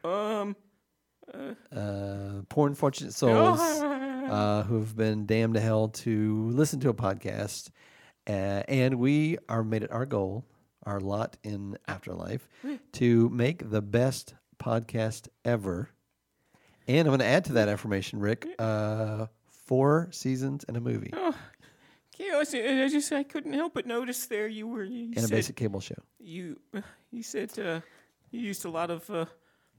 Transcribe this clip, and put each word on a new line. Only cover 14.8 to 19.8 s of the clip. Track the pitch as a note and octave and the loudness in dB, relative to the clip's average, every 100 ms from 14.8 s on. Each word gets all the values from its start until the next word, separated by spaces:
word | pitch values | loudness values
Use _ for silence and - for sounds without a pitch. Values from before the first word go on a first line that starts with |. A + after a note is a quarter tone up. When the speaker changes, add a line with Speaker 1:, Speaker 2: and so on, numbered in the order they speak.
| A2+ A#2 A2 A2 - _ | -2 -2 -2 -4 -14 _
Speaker 2:
ever. | A#2+ A#2 F#2+ F2+ - _ _ _ _ _ _ _ _ _ - | 0 0 0 -4 -6 _ _ _ _ _ _ _ _ _ 2
And | C#3 D#3 | 4 6
I'm | |
gonna | C3+ | 6
add | A2+ D3+ | 6 4
to | F3 | 4
that | A#2+ G#2 | 4 4
affirmation, | G2+ A2 G2 F2+ G#2 | 2 0 -2 -2 -2
Rick, | G#2 A2+ D#4+ F4+ | 0 -2 -4 -4
uh, | A2+ G#2+ G#2+ G#2+ A2 G#2+ A2 _ _ | -2 0 0 -2 -2 -4 -8 _ _
four | _ - C3 | _ 0 4